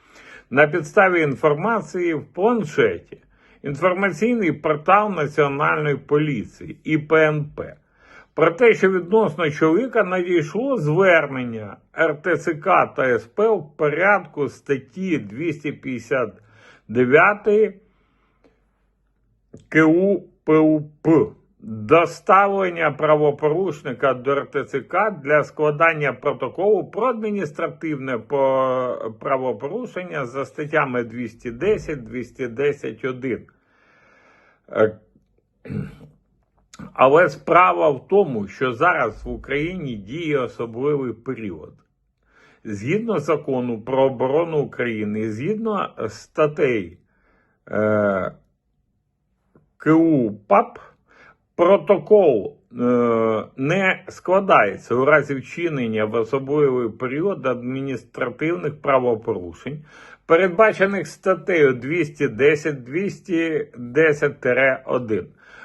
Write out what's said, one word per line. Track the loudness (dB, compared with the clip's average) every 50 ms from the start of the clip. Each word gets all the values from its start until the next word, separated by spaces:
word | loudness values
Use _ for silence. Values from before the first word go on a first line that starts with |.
| _ _ _ -20 -20 -20 -20 -20 -12 -2
на | 4 4 4
підставі | 4 2 -4 -4 0 4 4 4 4 4 2
інформації | 0 0 -2 0 2 2 2 2 0 -2 -2 -2 -4 -6 -6 -4 -2 -2 -2
в | -4 -6 -10 -6
планшеті. | 0 0 0 0 0 -4 -4 0 2 2 2 0 -4 -12 -18 -20 -20 _ _ _ _ _ _ _ _ -10
Інформаційний | -10 -6 0 0 0 0 0 -2 -2 -2 0 0 0 0 0 0 -2
портал | -2 -2 -2 -2 -2 -2 2 4 4 4 4 0
Національної | -2 -4 -4 -2 0 0 0 0 0 0 0 0 0 0 0 -2 -2
поліції, | -4 -2 0 0 0 2 0 -2 -4 -6 -10 -14 -18 -16 -16 -16 -12 -6
І | -2 -2
П | -2 0 2 4 4 4
Н | 4 2 -2 -4 -8 -10
П. | -12 -12 -14 -14 _ _ _ _ _ _ _ -20 -20 -20 _ 0
Про | 2 2 2
те, | 2 4 4 4 4
що | 4 2 2
відносно | 2 0 -2 0 2 2 2 2 0 -2 -2 -2
чоловіка | 0 2 2 2 2 2 0 0 0 0 0
надійшло | 0 0 -2 -2 0 0 0 0 -2 -4 -4 -2 -2 -2
звернення | -2 0 0 2 4 4 6 6 4 2 0 -4 -6 -6 -6 -8 -10 -10 -12 -16 -18 _ _ -4 -2
Р | 0 0 -2 -2
Т | -2 -2 -2
Ц | -2 -2 -4 -6
К | -4 0 2 4 4 2
та | 2 0 -2 0
С | 0 0 0 -2
П | -6 -2 0 2
в | 2 2 0 -4 -8 _
порядку | -2 -2 -2 0 2 2 2 2 2 0 -6 -6 -4 -4 -4
статті | -6 -8 _ -4 -4 -4 -4 _ -10 -8 -4 -2 -2
двісті | -4 -4 -8 -10 -8 -6 -6 -6 -6 -8 -10
п'ятдесят | -10 -10 -10 -10 -10 -8 -6 -4 -2 -2 -2 -4 -6 -14 _ _ _ _ _ -20 -20 _ _
дев'ятої | -4 0 2 2 4 6 6 6 4 2 0 0 2 2 2 2 0 -2 -10 _ _ _ _ _ _ _ _ _ _ _ _ _ _ _ _ _ _ _ _ _ _ _ _ _ _ _ _ _ _ _ _ _ _ -20 -20 _ 0
К | 2 4 6
У | 6 6 4 4 2 0 0 -4 -10 _ _ 0
П | 2 4
У | 4 6 4 4 2 -2 -6 _ _
П. | 2 4 4 4 4 2 -4 _ _ _ _ _
Доставлення | -14 -12 -10 -6 2 4 4 4 4 2 -4 -6 2 4 6 6 6 4 2 0 -2 -2 -2 -2 -2 -2
правопорушника | -2 0 2 2 4 4 4 2 0 2 0 0 0 0 -2 -4 -4 -8 -8 -10 -6 0 0 0 0
до | 0 0 -2
Р | -2 -2 -2 -4
Т | -6 -6 -6
Ц | -4 -6 -8
К | -6 -4 -2 0 0 0 -2 -6 -2
для | 2 2 2 2
складання | 0 -4 -2 0 0 2 2 2 2 2 0 -2 -4 -4
протоколу | -2 -4 -4 -4 -4 -6 -8 -4 -2 2 2 2 2 0 -4
про | -6 -4 -2
адміністративне | -2 -2 -2 -4 -4 -4 -4 -6 -6 -6 -6 -6 -6 -6 -8 -8 -6 -6 -6 -6 -6 -6
по-, | -6 -6 -4 -2 0 2 2 2 2 0 0 0 -2 -2 -4 -6 -6 -8 -10 -12 -8
правопорушення | -6 -4 -4 -2 -2 -4 -6 -6 -8 -8 -8 -8 -10 -8 -10 -10 -10 -8 -8 -8 -8
за | -6 -6 -8 -8
статтями | -8 -8 -10 -8 -2 0 0 0 0 -2 -4 -4
двісті | -6 -8 -10 -10 -10 -12 -12 -12 -12
десять, | -8 -4 -2 0 0 -2 -2 -8 -10 -10 -10
двісті | -12 -10 -10 -10 -12 -10 -10 -10
десять | -8 -4 -2 -2 -2 -2 -4 -8 -10 -10 -8 -8
один. | -8 -8 -6 -6 -6 -6 -8 -10 _ _ _ _ _ _ _ _ _ _ _ _ _ _ _ _ _ _ _ _ _ _ _ _ -8
Е, | -4 -4 -4 -4 -4 -8 _ _ _ _ _ _ _ _ _ _ _ _ -18 -12 -12 -12 -12 -12 -16 -20 -20 -20 _ _ _ _ _ _ _ _ _ _ _ _ _ -20 -20 -8 0
але | 4 4 6 6 6 4 4
справа | 0 -6 -2 2 4 4 6 4 2 2 0 0
в | 0 -2 -4
тому, | 0 2 2 2 2 -2 -6 -8
що | -8 -6 -4 -4 -4 -2
зараз | 0 0 0 2 0 -2 -4 -4 -8 -12
в | -10
Україні | -10 -10 -8 -6 -6 -4 -4 -6 -6 -8 -8 -8 -10
діє | -10 -12 -12 -12 -8 -6 -2 -2
особливий | -2 -2 -4 -6 -8 -10 -8 -6 -4 -2 -2 -2 -2 -4 -6 -8
період. | -10 -10 -10 -10 -8 -8 -10 -10 -12 -16 -20 -20 _ _ _ _ _ _ _ _ _ _ _ _ _ _ _ _ _ -12
Згідно | -12 -10 -8 -4 -2 -2 -2 -2 -2 -2 -2
закону | 0 0 -2 -2 -2 -2 -4 -2 -2 -4 -6 -6
про | -6 -4 0 2 2
оборону | 2 2 0 -2 0 0 0 0 0 -2
України, | -4 -4 -4 -4 -6 -4 -4 -4 -4 -4 -4 -4 -4 -4 -4
згідно | -6 -6 -4 -6 -4 -4 -4 -4 -4 -4 -6 -6 -8 -8 -8
статей, | -8 -8 -12 -20 _ 0 0 0 0 2 0 0 0 0 -2 -4 -8 -14 _ _ _ _ _ _ _ _ _ _ _ _ _ _ -6
е, | -4 -2 0 2 2 2 2 2 0 -2 -4 -6 -8 _ _ _ _ _ _ _ _ _ _ _ _ _ _ _ _ _ _ _ _ _ _ _ _ _ _ _ _
К | -4 0 2 4
У | 4 4 4 4 2 0 -2 -4 -6 _
пап, | 2 2 2 2 0 -6 -20 -20 -20 _ _ _ _ _ _ -20 -20 _ _ _ _ -2
протокол, | 2 4 4 4 4 4 2 0 2 4 4 6 6 6 6 4 2 -2 -6 -12 _ _ _ -6 -2
е, | 0 2 2 2 2 2 2 2 2 0 0 -2 -4 -8 -8
не | -6 -4 -2 0 0 0 0 -2 -4 -8
складається | -18 -18 -10 -2 0 0 2 4 4 4 4 4 2 0 -6 -6 -4 0
у | 2 4
разі | 4 4 4 2 0 -6
вчинення | -8 -8 -10 -10 -6 -6 -4 -4 -4 -4 -2 -2 -2 -2
в | -2 0
особливий | -2 -2 -2 -2 -4 -4 -2 0 2 2 2 2 0 -2 -4
період | -6 -6 -6 -6 -4 -4 -4 -4 -4 -4 -4
адміністративних | -4 -4 -4 -6 -8 -8 -6 -6 -6 -8 -8 -10 _ -8 -8 -6 -6 -6 -4 -4 -4 -4 -4 -6 -8 -8 -6
правопорушень, | -2 0 2 2 2 2 -2 -2 -2 -4 -6 -6 -6 -12 -14 -12 -12 -12 -12 -12 -14 -18 -20 -20 -20 -20 -20 _ _
передбачених | 2 4 4 4 2 4 4 4 4 4 2 0 0 0 -2 -6
статтею | -8 -10 -4 0 0 0 0 0 -2 2 4 4 4 2
двісті | 0 -4 -4 -2 -2 -2 -4 -4 -4 -4
десять, | -2 0 2 4 4 4 2 -2 -4 -6 -6 -10
двісті | -8 -6 -4 -4 -4 -6 -10 -8 -4 -2 -2 -2 -2 -2 -4 -6 -8 -12
десять | -14 -10 -2 2 4 4 4 4 2 0 -2 -2 -2
тире | 0 0 2 4 2 2 0 -2 -4
один, | -4 -4 -2 -2 -2 -4 -4 -4 -8 _ _ _ -20 -20 -20 -18